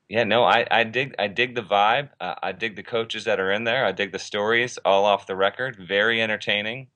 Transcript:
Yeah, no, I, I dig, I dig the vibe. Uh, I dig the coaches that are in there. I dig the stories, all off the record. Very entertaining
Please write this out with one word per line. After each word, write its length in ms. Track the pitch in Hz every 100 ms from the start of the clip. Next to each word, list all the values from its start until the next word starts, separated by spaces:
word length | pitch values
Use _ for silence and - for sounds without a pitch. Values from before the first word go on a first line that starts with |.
| -
Yeah, 160 | 110
no, 180 | 113 110
I, 240 | 101 110 -
I 140 | 107
dig, 300 | 113 117 135 -
I 80 | 104
dig 280 | 95 127
the 60 | 120
vibe. 460 | 95 101 104 123 143 -
Uh, 160 | 90 -
I 100 | -
dig 240 | - 113 98
the 60 |
coaches 420 | - 117 113 113
that 140 | 104 98
are 140 | 95
in 120 | 104
there. 200 | 117 123
I 80 | 110
dig 180 | 95 101
the 60 | 92
stories, 600 | - 104 104 117 123 -
all 220 | - 98
off 220 | 104 98 -
the 100 | 95
record. 400 | 98 101 131 107
Very 460 | 87 101 110 113
entertaining 680 | 113 104 - 104 107 127 131